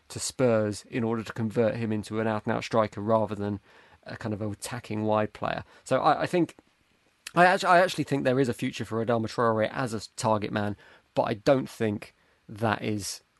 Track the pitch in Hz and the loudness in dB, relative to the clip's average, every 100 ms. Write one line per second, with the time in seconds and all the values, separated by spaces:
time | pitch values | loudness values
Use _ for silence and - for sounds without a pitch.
0 | - - - - 127 110 107 104 - 135 | -16 -10 -8 0 2 4 2 -4 -6 -2
1 | 113 113 104 - 110 117 113 113 113 107 | 0 -2 -4 -4 -2 2 2 0 -2 -4
2 | 101 110 110 107 117 113 - 117 107 - | -4 -2 -2 -2 -2 -2 0 0 0 -2
3 | 104 113 104 101 101 101 - - - _ | 0 2 2 -4 -4 -6 -10 -20 -20 _
4 | - - 113 104 107 101 - 120 - 107 | -16 -10 -6 -6 -6 -8 -10 -10 -6 -4
5 | 107 107 107 - - - - - - - | 0 2 0 -4 -6 -6 -8 -14 -2 2
6 | - 143 - 180 160 - _ _ _ _ | 4 2 2 2 0 -4 _ _ _ _
7 | _ _ - 165 180 190 185 175 185 - | _ _ -4 4 4 4 6 6 6 2
8 | 143 139 135 127 127 117 127 - 117 110 | -2 0 2 2 2 0 -4 -6 -4 -2
9 | 110 117 110 - 117 110 107 - 127 107 | 0 0 0 0 2 2 0 -2 -4 -6
10 | - - 117 107 107 110 104 101 - - | -10 -4 0 0 0 -2 -2 -4 -12 -20
11 | _ - - 110 147 131 135 - 110 104 | _ -2 -2 0 2 2 0 -4 -2 -2
12 | - _ _ _ - 107 113 104 113 107 | -8 _ _ _ -18 -4 -2 -2 -2 -4
13 | 98 - _ _ | -6 -10 _ _